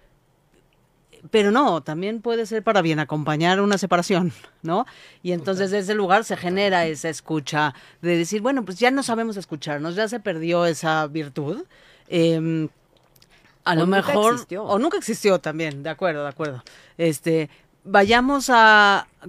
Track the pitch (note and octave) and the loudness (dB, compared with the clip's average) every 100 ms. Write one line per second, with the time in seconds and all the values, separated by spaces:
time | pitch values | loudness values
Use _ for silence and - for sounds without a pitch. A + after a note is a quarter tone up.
0 | _ _ _ _ _ _ _ _ _ _ | _ _ _ _ _ _ _ _ _ _
1 | _ _ D#3+ A3 G3+ A#3 C#4 E3 C#3 D#3 | _ _ -2 2 4 4 2 0 -4 -6
2 | G3 A3+ A#3 A#3 A3 A3 A3+ G3+ E3 D#3 | -6 -6 -4 -4 -2 -4 0 2 2 0
3 | D3+ D#3 D3 D3+ E3+ F#3+ G3+ G3 F#3 F3 | -2 -4 -2 0 2 2 2 0 0 0
4 | F3 F3+ F3+ - - _ D#3+ F#3 C4 - | 2 0 0 -4 -18 _ -4 -4 -4 -8
5 | - - F3+ F3 D3 F#3+ G3 G#3 F#3+ G#3+ | -20 -12 -6 -6 -4 -2 -2 -2 -2 -2
6 | F#3 G3+ A3+ F#3 F3+ F#3 G3+ F#3 E3 D#3 | 2 2 2 -6 -4 0 0 2 0 -4
7 | E3 D3+ - D#3 C3+ D#3 D3+ - - _ | -8 -8 -6 -6 -4 -2 -2 -4 -18 _
8 | E3+ E3+ E3+ G#3+ A3+ C#4 F#3 F3+ A#3+ C4+ | -2 0 0 -2 -2 -2 -4 0 2 2
9 | C4 A3+ A3+ G3+ - D3+ D#3+ D3 D#3+ F3+ | -2 -4 -4 -6 -10 -10 -8 -6 -6 -4
10 | A3 A3+ G3+ E3 E3 F3 E3+ D#3 D#3+ D#3+ | -4 -6 -8 -6 -2 0 0 0 0 -2
11 | D3+ D3+ C#3+ C#3+ C#3+ A3 F#4 _ - _ | -2 -6 -8 -8 -8 -8 -12 _ -20 _
12 | - F3 E3 D#3+ D#3+ D#3+ D#3 _ _ _ | -6 0 2 2 0 -2 -4 _ _ _
13 | _ _ _ _ _ _ - E3 F3 G3 | _ _ _ _ _ _ -2 0 2 2
14 | F#3+ G3 G#3+ A#3+ G#3+ F3+ G#3 G3+ D4+ G4 | 0 2 2 0 -4 -10 -2 0 0 -2
15 | - A3+ G#3 F3+ D#3+ D#3 D#3+ C#3 D3 D#3 | -6 -2 2 0 0 -6 -6 -6 -10 -4
16 | F#3 D3 C#3+ C3+ D3+ B2+ - - - - | -4 -4 -6 -8 -8 -8 -16 -20 -18 -4
17 | E3 D3 E3 D#3+ D3+ _ _ _ - G3+ | -2 -2 0 0 -2 _ _ _ 0 2
18 | G3+ A#3 B3+ C#4+ B3 A#3+ A3 G#3+ G3+ G3 | 6 4 2 0 2 6 8 8 6 4
19 | - _ | -2 _